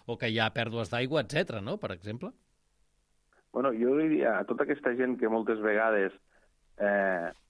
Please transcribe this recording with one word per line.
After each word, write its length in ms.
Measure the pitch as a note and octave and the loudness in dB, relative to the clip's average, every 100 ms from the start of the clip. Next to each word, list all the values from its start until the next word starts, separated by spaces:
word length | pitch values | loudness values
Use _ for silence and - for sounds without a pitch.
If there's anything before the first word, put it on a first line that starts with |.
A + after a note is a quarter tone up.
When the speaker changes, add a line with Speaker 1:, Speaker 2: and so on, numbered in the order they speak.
Speaker 1:
o 140 | - A#2 | -8 -4
que 100 | A#2 | 0
hi 100 | A2+ | 2
ha 140 | A2 | 2
pèrdues 400 | A#2+ A2+ A#2 G#2+ | 0 -2 -4 -4
d'aigua, 320 | A#2+ B2+ D#3 | -2 0 0
etcètera», 380 | G#2 D3 F#3 G#2+ | 0 -2 -2 -4
no?, 140 | G#2 G#3+ | -6 -6
per 140 | G#2 F2+ | -6 -8
exemple. 380 | G2 A#2+ G#3 - _ _ _ _ _ _ _ _ _ _ _ | -10 -10 -10 -14 _ _ _ _ _ _ _ _ _ _ _
Speaker 2:
Bueno, 200 | A#2+ C3+ | -2 0
jo 240 | A2+ A#2+ C#3+ | 2 2 4
diria 420 | D#3+ D3+ B2 G2 | 2 2 2 2
a 60 | |
tota 200 | G2 A#2+ | 0 -2
aquesta 280 | D3 D3 C3 | -2 -2 -2
gent 220 | B2 B2+ B2 | 0 0 0
que 100 | A2 | 0
moltes 300 | A2+ A2 A2 | 0 0 0
vegades, 480 | G#2+ G#2+ A2+ G#2 F#2+ - _ _ _ _ _ - | 2 2 2 2 0 -4 _ _ _ _ _ -2
eh, 520 | G2+ G2+ G2 F2+ E2+ - | 2 2 2 0 -4 -10